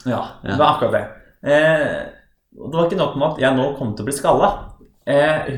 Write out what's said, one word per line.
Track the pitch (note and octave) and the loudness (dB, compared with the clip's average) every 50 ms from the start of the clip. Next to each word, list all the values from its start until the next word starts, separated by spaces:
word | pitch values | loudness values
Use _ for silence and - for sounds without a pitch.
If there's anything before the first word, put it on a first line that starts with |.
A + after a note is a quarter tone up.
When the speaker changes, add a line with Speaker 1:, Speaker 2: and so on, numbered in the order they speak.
| - | -6
Speaker 1:
Ja, | B2+ A#2 - E2 - - - - | -4 -4 -4 -6 -8 -12 -10 -6
Speaker 2:
Ja. | - | -4
Speaker 1:
det | G2 C#3 | 0 2
var | D3+ D3 - - | 4 2 2 2
akkurat | A#2+ - | 0 0
det. | - G#2 G#2 - - - - _ _ - - | 0 -2 -4 -4 -14 -20 -20 _ _ -8 -2
Eh, | C#3 D3 D3+ D#3 D#3+ D#3+ D3+ C#3+ A#2 E2 C#2+ - - - - _ _ _ _ _ _ _ - | 2 2 4 4 4 2 2 0 -2 -4 -6 -8 -10 -14 -20 _ _ _ _ _ _ _ -14
og | - C3 | -10 -4
det | D3 E3 | 0 0
var | E3+ E3+ | 0 0
ikke | G3+ | 2
nok | F3+ D#3 B2+ - | 0 -2 -2 0
med | C#3 C#3+ D#3 | 0 0 0
at | D#3 - | 0 2
jeg | C3 C3 C3 | 2 2 2
nå | C3 C3 C#3+ C#3+ | 2 0 0 -2
kom | - C3 G#2+ G2+ | -4 -6 -6 -4
til | - G#2 | -4 -6
å | B2+ | -6
bli | - | -4
skallet. | - - E3 - C3+ F#3+ G3+ - - - - - - - _ _ _ - | -2 2 2 4 4 4 2 0 -2 -8 -14 -18 -20 -20 _ _ _ -4
Eh, | - C#3+ C#3+ D3 D#3 D#3 D3+ - - B2+ | 0 2 2 4 2 2 0 -2 -4 -6